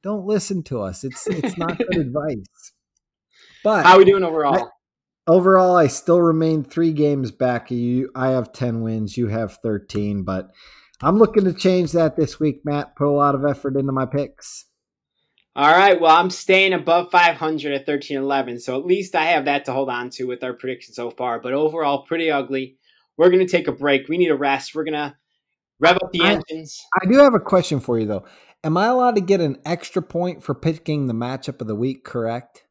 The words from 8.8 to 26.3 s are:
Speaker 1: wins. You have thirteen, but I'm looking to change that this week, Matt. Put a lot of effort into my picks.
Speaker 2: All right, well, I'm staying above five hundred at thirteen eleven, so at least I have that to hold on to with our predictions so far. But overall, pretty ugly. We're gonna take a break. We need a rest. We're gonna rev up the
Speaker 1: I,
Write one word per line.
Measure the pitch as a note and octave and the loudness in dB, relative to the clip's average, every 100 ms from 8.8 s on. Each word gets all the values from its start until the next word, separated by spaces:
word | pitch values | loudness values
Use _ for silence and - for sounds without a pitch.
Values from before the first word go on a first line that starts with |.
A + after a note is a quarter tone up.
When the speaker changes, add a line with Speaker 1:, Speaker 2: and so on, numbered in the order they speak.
Speaker 1:
wins. | A2+ A2+ G#2+ - | -4 -6 -6 -4
You | A2+ | -4
have | A2 G#2+ | -4 -6
thirteen, | - A#2 G#2 - G#2 G#2 G2+ | -8 -6 -6 -6 -6 -4 -4
but | F#2 F#2+ F#2+ _ - - _ _ | -4 -8 -8 _ -20 -20 _ _
I'm | C#3 G3+ | 0 2
looking | A3 A3 F#3+ | 4 2 0
to | |
change | - F#3 F#3 E3 | 0 0 0 0
that | E3 D#3+ - | 0 0 0
this | D3 - | -4 -2
week, | D#3 C#3 D3 | -4 -4 -6
Matt. | D3 - _ | -6 -8 _
Put | D3 | 0
a | |
lot | C#3+ C#3+ C#3 | 2 0 0
of | C#3+ | -2
effort | C3+ C#3 C3+ | -4 -4 -4
into | C3+ | -2
my | C3+ B2+ | -4 -4
picks. | C#3+ C3+ _ - - _ _ _ _ _ _ _ _ _ - | -4 -6 _ -18 -18 _ _ _ _ _ _ _ _ _ 2
Speaker 2:
All | C#3+ | 6
right, | E3+ G3 F3 | 8 6 6
well, | E3 E3 | 6 6
I'm | F#3 | 4
staying | F3+ - F#3+ F#3+ | -4 2 4 4
above | F3+ D3 E3+ F3+ | 0 0 0 2
five | F3+ E3+ D#3+ | 4 4 2
hundred | D#3 D#3 C#3+ | -4 -4 -4
at | C#3 C#3 | -6 -4
thirteen | C#3+ - C#3 | -6 -4 -6
eleven, | C#3 C#3 C3 A#2+ | -2 -2 -4 -8
so | - B2+ | -6 -6
at | F3 | -2
least | F#3 F#3 E3+ | -2 0 -2
I | D#3+ | 0
have | E3 C#3 | 0 0
that | C#3+ C3+ | -4 -4
to | |
hold | C3 C3 | -4 -4
on | A#2+ B2 | -6 -8
to | - | -8
with | B2+ B2 | -8 -8
our | B2+ | -10
predictions | A#2+ B2+ A#2+ - - | -10 -10 -12 -14 -12
so | A#2+ | -12
far. | - B2 A#2 | -8 -6 -6
But | B2 | -6
overall, | C3+ D#3 E3 D3 C#3 | -2 -2 -2 -4 -4
pretty | - E3 D#3+ | -4 -4 -2
ugly. | C#3+ B2 C3+ C3 _ _ _ _ - | -2 -4 -8 -8 _ _ _ _ 2
We're | F3 | 4
gonna | F#3 F#3 | 4 2
take | F3+ D3 | 0 -2
a | |
break. | A#2+ C#3+ C#3 C#3 | -4 -2 -2 -2
We | E3+ | -2
need | F3+ | 0
a | C#3+ | 0
rest. | C#3 C3+ - | 0 -2 -6
We're | D#3 D#3 | -8 -6
gonna | D3+ C#3+ - _ _ _ _ _ _ | -6 -8 -14 _ _ _ _ _ _
rev | D#3 F3+ | 2 2
up | - | -2
the | F3 | 0
Speaker 1:
I, | E3 | 2